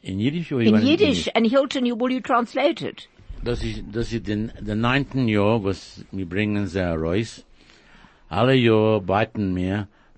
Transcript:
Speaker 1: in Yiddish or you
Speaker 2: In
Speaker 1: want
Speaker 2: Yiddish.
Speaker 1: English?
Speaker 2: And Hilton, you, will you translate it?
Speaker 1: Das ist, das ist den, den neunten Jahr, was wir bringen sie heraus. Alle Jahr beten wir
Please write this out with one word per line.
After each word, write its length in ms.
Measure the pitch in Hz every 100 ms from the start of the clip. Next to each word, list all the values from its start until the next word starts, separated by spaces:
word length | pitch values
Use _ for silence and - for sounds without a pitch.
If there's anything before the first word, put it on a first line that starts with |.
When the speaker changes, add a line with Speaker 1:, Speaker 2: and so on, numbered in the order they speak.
Speaker 1:
in 180 | - 95
Yiddish 320 | 120 170 165
or 100 | 135
you 60 | 110
Speaker 2:
In 60 |
Speaker 1:
want 100 | 110
Speaker 2:
Yiddish. 420 | 247 339 311 190 -
Speaker 1:
English? 20 |
Speaker 2:
And 120 | - 233
Hilton, 380 | 269 285 277
you, 120 | 247 226
will 160 | 254
you 80 | 254
translate 600 | - 240 240 269 285 -
it? 280 | 131 - - _ - -
Speaker 1:
Das 200 | 120 120
ist, 180 | 113 107 -
das 220 | 113 113
ist 160 | 117 95
den, 240 | 104 110 -
den 200 | 104 107
neunten 480 | 120 135 135 135 120
Jahr, 340 | 104 101 113
was 400 | 98 92 - - -
wir 140 | 98 90
bringen 420 | 92 107 104 98
sie 120 | 92
heraus. 640 | 90 80 80 95 113 - _ - - - _ - - _ _
Alle 240 | 87 123
Jahr 460 | 135 117 110 110 110
beten 560 | 92 98 113 110 98 92
wir 320 | 90 104 101 _ _